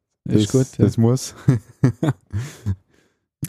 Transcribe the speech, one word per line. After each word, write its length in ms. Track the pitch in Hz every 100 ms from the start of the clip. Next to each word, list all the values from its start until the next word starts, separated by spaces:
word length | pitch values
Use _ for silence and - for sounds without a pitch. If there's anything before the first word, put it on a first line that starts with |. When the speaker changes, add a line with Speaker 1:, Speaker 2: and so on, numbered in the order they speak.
| _ _
Speaker 1:
Das 120 | - 110
ist 180 | 107
Speaker 2:
Das, 160 | 135 127
Speaker 1:
gut, 80 | -
ja. 60 |
Speaker 2:
das 120 | - -
muss. 380 | 113 131 - - -
<laughs> 680 | 120 - _ 123 - 311 - _ 101 143 - 107 92 _ _ _ _ _ _